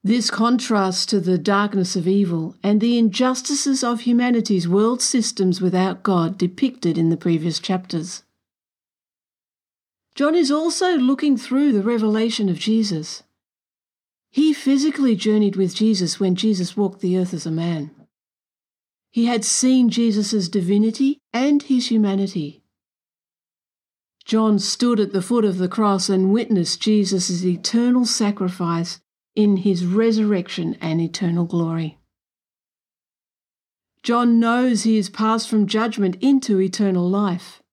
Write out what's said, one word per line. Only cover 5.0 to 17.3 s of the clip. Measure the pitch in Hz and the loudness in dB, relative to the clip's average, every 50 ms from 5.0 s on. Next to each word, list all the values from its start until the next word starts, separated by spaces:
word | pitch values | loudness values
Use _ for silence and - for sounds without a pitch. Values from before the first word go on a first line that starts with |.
systems | - - - 247 226 - - - 190 185 175 180 | -2 0 0 0 0 -2 -2 0 0 0 0 0
without | 180 185 180 180 185 190 - - _ | 0 0 0 0 0 0 -2 -4 _
God | 208 190 175 165 165 196 | 0 0 2 0 -2 -2
depicted | - 180 175 180 - 269 262 - - - 170 156 | -2 -4 -4 -2 -2 -2 -2 -2 -2 -4 -2 0
in | 160 165 165 | 2 2 0
the | 165 | 0
previous | 160 - 175 170 160 156 170 160 | 0 0 -2 -2 0 -2 -4 -6
chapters. | - - - 185 180 185 - - 165 160 180 - - _ _ _ _ _ _ _ _ _ _ _ _ _ _ _ _ _ _ _ _ _ _ _ _ _ _ _ _ _ _ _ _ _ _ _ _ _ _ _ | -6 -4 -4 -4 -4 -4 -6 -6 -6 -6 -8 -12 -16 _ _ _ _ _ _ _ _ _ _ _ _ _ _ _ _ _ _ _ _ _ _ _ _ _ _ _ _ _ _ _ _ _ _ _ _ _ _ _
John | - 277 302 320 | -2 0 2 2
is | 349 320 262 | 2 2 2
also | 285 302 320 339 311 - 381 370 359 | 2 0 0 -2 -2 0 0 0 2
looking | 294 247 254 277 262 302 294 269 | 2 2 2 0 2 2 0 0
through | 220 - - 247 269 294 294 | 0 -2 -2 0 2 2 2
the | 226 202 | 2 2
revelation | 190 226 240 226 214 220 214 220 226 233 220 - 208 190 | 0 0 0 0 0 0 2 2 0 0 0 -2 0 -2
of | 170 147 | -2 -2
Jesus. | - 214 220 226 220 202 180 156 156 - - - _ _ _ _ _ _ _ _ _ _ _ _ _ _ _ _ _ _ _ _ _ _ | 0 0 2 2 0 0 -4 -6 -6 -10 -14 -16 _ _ _ _ _ _ _ _ _ _ _ _ _ _ _ _ _ _ _ _ _ _
He | _ 262 302 311 | _ 2 2 2
physically | 294 - - 269 277 269 285 311 - - 269 254 220 | 2 0 0 0 2 2 2 0 0 0 2 2 2
journeyed | 180 - 214 214 214 208 196 190 | 2 0 0 2 2 2 2 2
with | 185 190 175 185 | 0 -2 -2 0
Jesus | - 214 220 220 185 180 165 - - | 0 2 2 2 2 0 -4 -2 -2
when | 196 185 185 | 0 0 0
Jesus | 185 - 220 208 180 180 175 - | 0 0 0 0 0 -2 -4 -2
walked | 208 202 190 190 - | -2 -2 -2 -2 -4
the | - 180 180 | -2 -2 0
earth | 185 180 180 | 0 0 -2